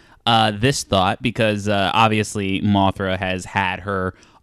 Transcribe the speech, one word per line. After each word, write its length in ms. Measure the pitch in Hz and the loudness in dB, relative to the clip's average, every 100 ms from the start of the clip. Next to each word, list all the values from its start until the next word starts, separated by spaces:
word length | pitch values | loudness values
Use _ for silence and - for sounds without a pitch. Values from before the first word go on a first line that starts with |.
| - _ - | -20 _ 0
uh, 240 | 113 110 | 2 2
this 320 | 104 123 - | 2 0 0
thought, 400 | - 98 92 110 | 0 0 2 0
because, 460 | 127 110 110 104 101 | -4 0 0 0 -2
uh, 240 | 101 95 | 0 0
obviously 680 | 104 113 107 101 107 98 98 | 4 4 2 -2 -4 -4 -2
Mothra 560 | 104 98 98 - 95 92 | 2 2 2 0 -4 -4
has 260 | 95 92 | -4 -6
had 360 | 90 101 95 92 | -4 -4 -2 -4
her 340 | 95 98 92 - - _ | -6 -4 -4 -6 -16 _